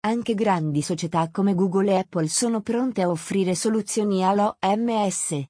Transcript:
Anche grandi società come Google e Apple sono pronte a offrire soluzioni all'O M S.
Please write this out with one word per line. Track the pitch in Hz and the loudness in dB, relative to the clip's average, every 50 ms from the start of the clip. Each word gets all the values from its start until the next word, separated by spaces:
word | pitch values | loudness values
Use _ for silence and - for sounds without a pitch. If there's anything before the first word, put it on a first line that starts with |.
Anche | - 208 226 240 226 - 226 | 0 0 -2 -2 -2 -2 0
grandi | 196 226 214 190 170 156 156 143 147 | 0 2 2 2 2 0 0 0 -2
società | 147 - 180 160 - 165 - 165 165 165 | 0 -2 -4 -4 -4 -2 0 0 0 0
come | - - 190 202 196 | 0 0 2 2 4
Google | 175 196 190 170 196 190 202 | 2 2 2 2 2 2 4
e | 190 185 | 2 2
Apple | 190 _ - 175 160 | 0 _ -2 -2 -2
sono | 151 - - 247 233 226 220 | 0 0 -2 0 0 -2 -2
pronte | 208 - 226 233 254 262 226 202 | -2 -2 -2 -2 -2 -2 0 0
a | 185 175 | 0 0
offrire | 170 160 - - 190 196 190 180 180 | 0 -2 -4 -2 0 0 2 0 0
soluzioni | 170 - 226 220 220 208 - - 226 208 208 196 185 185 | 0 0 0 0 0 -2 -2 -2 -2 0 0 0 2 2
all'O | 185 202 202 202 220 - _ | 2 2 2 2 0 0 _
M | - 190 202 220 233 233 226 220 208 | 0 0 0 0 0 0 0 0 0
S. | 190 180 - - - 165 143 135 | 0 -2 -4 -4 -4 -4 -4 -6